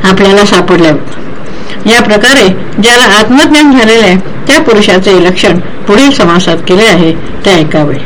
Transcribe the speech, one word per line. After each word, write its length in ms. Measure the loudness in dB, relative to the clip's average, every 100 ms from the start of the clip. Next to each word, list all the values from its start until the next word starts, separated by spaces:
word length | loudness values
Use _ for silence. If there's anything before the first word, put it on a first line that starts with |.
आपल्याला 420 | 0 2 2 2 2
सापडले 420 | 0 0 0 2
आहोत. 120 | 0 -4 -8 -8 -8 -8 -8 -10 -6 -2
या 100 | 0
प्रकारे 460 | 0 0 0 2 0 -2 -6 -2
ज्याला 200 | 0 2
आत्मज्ञान 760 | 2 0 2 2 2 2 4 2
झालेले 280 | 2 2 2
आहे, 100 | 0 -2 -6 -2
त्या 120 | 0
पुरुषाचे 680 | 2 2 2 0 2 2 2
लक्षण 340 | 0 0 0
पुढील 520 | -4 -6 0 2 2
समासात 460 | 2 0 0 0 -4 -2
केले 180 | 0 2
आहे, 280 | 2 0 -2 -6 -4 0
ते 80 |
ऐकावे. 420 | 0 0 -2 -2 -4